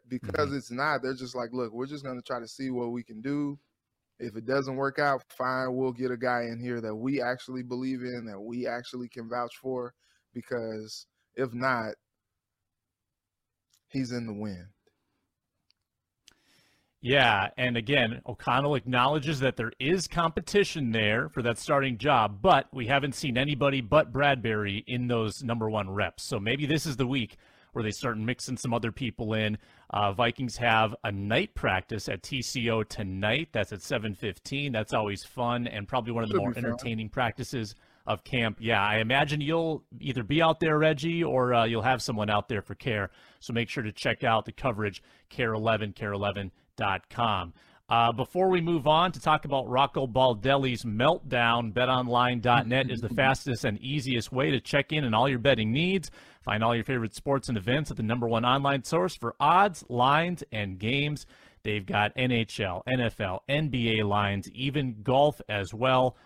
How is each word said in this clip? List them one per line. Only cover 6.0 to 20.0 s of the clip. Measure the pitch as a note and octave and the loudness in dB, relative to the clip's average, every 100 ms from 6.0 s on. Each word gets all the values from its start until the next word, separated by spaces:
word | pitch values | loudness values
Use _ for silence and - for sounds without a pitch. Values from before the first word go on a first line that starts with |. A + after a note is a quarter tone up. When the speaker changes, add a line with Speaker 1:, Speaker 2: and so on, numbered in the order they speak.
| B2+ | -4
Speaker 1:
a | A#2+ | 0
guy | B2 A#2+ | 0 0
in | A#2 A#2 | -2 -6
here | B2 A#2 | -6 -4
that | A2 | -4
we | G#2+ C3 C#3 | -4 -2 -2
actually | A#2+ B2+ - B2+ | -2 -4 -8 -10
believe | B2 B2 C3 C3 | -8 -6 -4 -6
in, | B2 A#2+ A2+ | -6 -8 -10
that | G2+ | -10
we | A2+ A#2+ A#2+ | -8 -6 -4
actually | A#2+ - B2 B2 | -6 -8 -10 -10
can | A#2+ A2+ | -12 -8
vouch | A#2+ A#2+ - | -6 -6 -6
for, | C3 B2+ B2 _ _ _ _ | -6 -6 -6 _ _ _ _
because | A#2+ - A#2+ A2+ A2 G#2+ - - _ _ | -14 -6 -4 -4 -8 -12 -16 -18 _ _
if | A#2 C3 | -6 -4
not, | A#2+ C3 A#2+ A2 - _ _ _ _ _ _ _ _ _ _ _ _ _ _ _ _ _ _ _ | -2 0 0 -2 -8 _ _ _ _ _ _ _ _ _ _ _ _ _ _ _ _ _ _ _
he's | C3+ A#2+ | -6 -4
in | A#2+ A2+ | -6 -6
the | |
wind." | G#2 G#2+ F2+ G2 _ _ _ _ _ _ _ _ _ _ _ _ _ _ _ _ _ _ _ _ _ _ _ | -6 -8 -10 -14 _ _ _ _ _ _ _ _ _ _ _ _ _ _ _ _ _ _ _ _ _ _ _
Speaker 2:
Yeah, | A#2 C#3 B2 G2+ G2 - | 2 6 6 4 0 -2
and | B2+ A#2 | -2 -2
again, | G#2+ C#3+ A2+ B2 - | 0 2 2 -2 -10
O'Connell | A2 C3+ B2+ C#3+ C3+ | -6 0 2 2 0
acknowledges | A#2+ B2 C3 D3+ C#3 C3+ | 0 2 4 2 -2 0
that | C3+ - | 0 0
there | A2+ - | -6 -4
is | C3 F#3 | 0 0